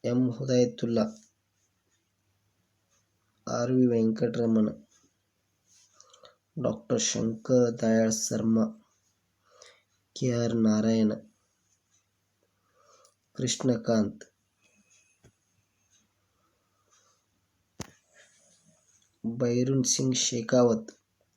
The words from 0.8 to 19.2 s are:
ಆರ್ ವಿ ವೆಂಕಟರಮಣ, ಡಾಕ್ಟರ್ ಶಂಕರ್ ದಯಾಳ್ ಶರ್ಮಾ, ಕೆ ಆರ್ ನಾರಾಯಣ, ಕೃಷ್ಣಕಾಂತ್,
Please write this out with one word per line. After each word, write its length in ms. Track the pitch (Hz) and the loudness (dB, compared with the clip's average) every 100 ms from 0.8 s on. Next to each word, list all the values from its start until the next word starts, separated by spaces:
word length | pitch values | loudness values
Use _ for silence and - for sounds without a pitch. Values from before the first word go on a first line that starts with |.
| 117 113 107 - _ _ _ _ _ _ _ _ _ _ _ _ _ _ _ _ _ _ _ _ _ _ - | -2 0 -2 -6 _ _ _ _ _ _ _ _ _ _ _ _ _ _ _ _ _ _ _ _ _ _ -8
ಆರ್ 260 | 120 123 | -4 -2
ವಿ 140 | 127 127 | 2 2
ವೆಂಕಟರಮಣ, 800 | 117 113 110 120 117 117 110 104 - _ _ _ _ _ _ _ _ _ _ _ _ - - - _ _ - | 2 0 0 -4 -2 0 2 0 -4 _ _ _ _ _ _ _ _ _ _ _ _ -20 -20 -20 _ _ -6
ಡಾಕ್ಟರ್ 440 | 120 110 - 120 | -6 -6 -4 -2
ಶಂಕರ್ 720 | - 113 113 113 - 127 120 | -2 -2 -4 -4 2 2 2
ದಯಾಳ್ 380 | 117 113 113 110 | 0 2 4 2
ಶರ್ಮಾ, 500 | 110 - 110 113 110 110 - _ _ _ _ _ _ _ _ - _ _ _ _ - | 0 -4 -2 0 2 0 -4 _ _ _ _ _ _ _ _ -20 _ _ _ _ -6
ಕೆ 160 | 131 | -2
ಆರ್ 220 | 120 117 | -2 -2
ನಾರಾಯಣ, 580 | 117 110 107 110 113 107 107 - _ _ _ _ _ _ _ _ _ _ _ _ _ _ _ _ _ _ _ _ - | 2 2 2 2 2 2 0 -12 _ _ _ _ _ _ _ _ _ _ _ _ _ _ _ _ _ _ _ _ -6
ಕೃಷ್ಣಕಾಂತ್, 880 | 127 - 131 113 - 110 101 - - _ _ _ _ _ _ _ _ _ _ _ _ _ _ _ _ _ _ _ _ _ _ _ _ _ _ _ _ _ _ _ _ _ _ _ - _ _ _ - _ _ _ _ _ _ _ _ _ | -4 -2 0 0 0 0 0 -6 -20 _ _ _ _ _ _ _ _ _ _ _ _ _ _ _ _ _ _ _ _ _ _ _ _ _ _ _ _ _ _ _ _ _ _ _ -20 _ _ _ -20 _ _ _ _ _ _ _ _ _